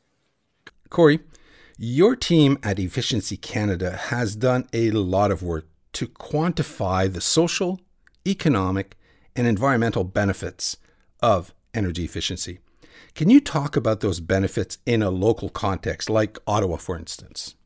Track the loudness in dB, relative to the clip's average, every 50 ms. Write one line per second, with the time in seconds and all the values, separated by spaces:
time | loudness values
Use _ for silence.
0 | _ _ _ _ _ _ _ _ _ _ _ _ _ -20 -20 _ _ _ 2 4
1 | 6 6 6 4 0 -8 -20 -20 _ _ _ -20 -20 -20 _ -10 -8 -2 2 4
2 | 4 4 4 0 0 2 4 6 6 6 4 2 0 -2 -2 -2 -2 -4 -4 -4
3 | -4 -2 -2 -4 -4 -4 -8 -10 -10 -8 -4 -2 -2 -2 -2 -2 -4 -6 -6 -8
4 | -6 -6 -4 -2 -2 -2 -2 0 0 2 2 0 -2 -4 -2 0 0 2 2 0
5 | 0 2 2 2 2 2 0 -2 -2 -4 -6 -6 -6 -10 _ _ _ _ -10 -8
6 | -8 -8 -10 -14 -10 -6 -2 -2 0 0 0 -2 -4 -4 -4 -6 -4 -2 0 0
7 | 0 0 -2 -2 -4 0 2 2 2 2 0 -2 -2 -4 -4 -6 -10 _ _ _
8 | _ _ _ _ _ -4 -4 0 0 2 2 2 2 0 0 -2 -4 -6 -10 -20
9 | _ _ _ _ _ _ _ 0 0 2 2 2 2 2 2 2 2 0 0 -2
10 | -4 -2 -2 0 0 0 -2 -2 -6 -10 -10 -8 -8 -8 -8 -10 _ _ _ _
11 | _ _ _ _ 2 2 2 2 0 -4 -12 _ _ _ -6 -4 -4 -2 -2 -4
12 | -6 -6 -6 -6 -6 -6 -6 -8 -8 -10 -12 -16 _ _ _ _ -20 -20 -20 -20
13 | -20 -20 _ 0 4 6 8 8 6 4 0 -2 -4 -2 -2 0 0 0 0 0
14 | 0 -2 -2 -2 -2 0 0 2 0 0 -2 -4 -4 -6 -8 -8 _ 0 0 2
15 | 2 0 0 2 2 2 2 0 -2 -8 -6 -4 -4 -2 -4 -2 -4 -6 -6 -4
16 | -4 -2 0 0 0 0 -4 -8 -4 -2 0 0 0 -2 -4 -6 -6 -8 -8 -8
17 | -8 -12 -12 -14 -14 -14 -14 -12 -12 -12 -16 _ _